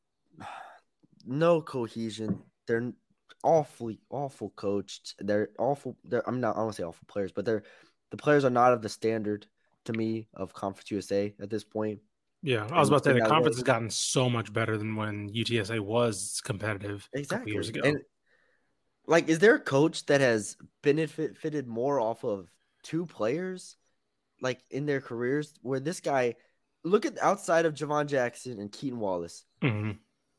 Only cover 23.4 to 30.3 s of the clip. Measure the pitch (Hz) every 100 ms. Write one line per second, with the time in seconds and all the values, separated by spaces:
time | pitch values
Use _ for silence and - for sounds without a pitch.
23.4 | 185 185 - - _ _ _ _ _ _
24.4 | 127 123 _ 131 147 139 135 117 123 147
25.4 | 147 - 120 131 143 180 165 139 123 -
26.4 | _ _ _ _ 165 226 277 208 151 196
27.4 | - 165 165 139 147 147 147 139 123 -
28.4 | 127 107 101 - 139 120 101 90 85 -
29.4 | - _ 139 104 107 95 _ _ _